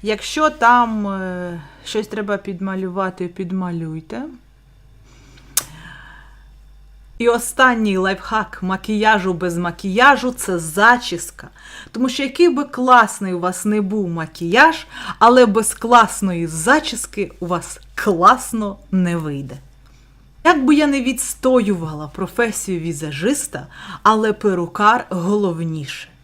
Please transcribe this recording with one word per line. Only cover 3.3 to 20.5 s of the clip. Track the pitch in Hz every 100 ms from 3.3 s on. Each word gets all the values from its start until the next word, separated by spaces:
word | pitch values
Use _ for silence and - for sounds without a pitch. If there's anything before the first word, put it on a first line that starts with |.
| 175 180 190 180 170 165 160 160 226 302 254 _ _ _ _ _ _ _ - - - - - - 160 - - - - - - - - - - - - - -
І | 233
останній | 233 233 - 262 233 214 190
лайфхак | 190 190 - 220 208 -
макіяжу | 185 190 - 214 214 220 185
без | 170 180 170
макіяжу — | 175 170 196 190 262 262 247 247
це | - 175
зачіска. | 160 156 214 240 - 170 - - - _ - - -
Тому | 226 254
що | 247
який | 277 - 349
би | 269
класний | 285 - 254 247 214 - 190
у | 180
вас | 180 180 208
не | 214
був | 196 214 185
макіяж, | 165 160 - 170 214 311 311 - - - -
але | 226 254 240
без | 202 220
класної | - 226 240 220 - 196 175 165
зачіски | 160 160 302 294 - - - 185 -
у | 175
вас | 175 - - - -
класно | 214 170 185 247 - 226 208 196 -
не | 190 180 170
вийде. | 156 139 135 123 - _ _ _ _ _ _ _
Як | 320